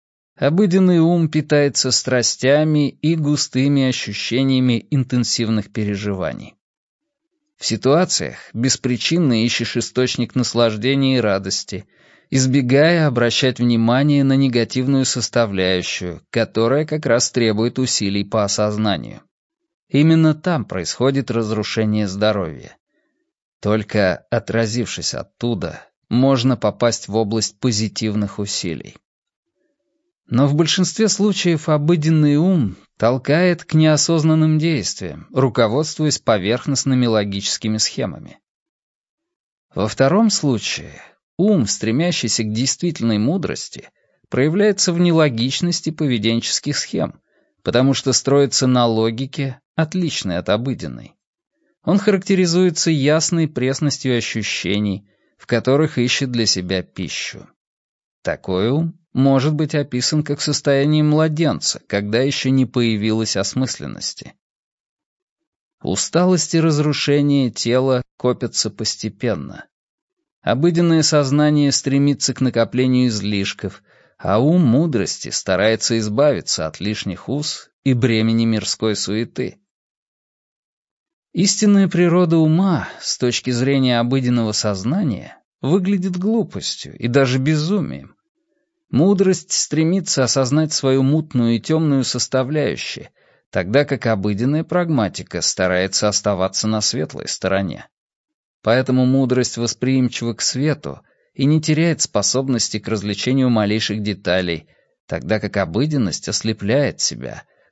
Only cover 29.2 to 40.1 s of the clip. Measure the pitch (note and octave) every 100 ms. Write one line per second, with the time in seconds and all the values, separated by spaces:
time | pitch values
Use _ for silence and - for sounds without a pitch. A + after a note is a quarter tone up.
29.2 | _ _ _ _ _ _ _ _ _ _
30.2 | - A#2 C#3 D3 D#3+ - F3 - A3 -
31.2 | G#3 F#3+ F3+ D#3+ D#3+ D3+ D3 F3 D3+ D#3+
32.2 | D3 D3 F3 F#3 G#2+ - _ - A2 C3
33.2 | C3 D3+ F3+ E3+ - D#3 D#3 D3+ - E3+
34.2 | D#3 D#3 D#3 D#3 E3 D3+ F2+ - F2 D2
35.2 | D#2+ C3+ C3 A2 A2+ A#2+ D#3 - D#3 -
36.2 | - A2 F#2 A#2+ - C#3 - B2+ B2 A2
37.2 | G2+ G2 G2 - A2 A2 - - A2+ C#2
38.2 | - - _ _ _ _ _ _ _ _
39.2 | _ _ _ _ _ - G#2+ - C3+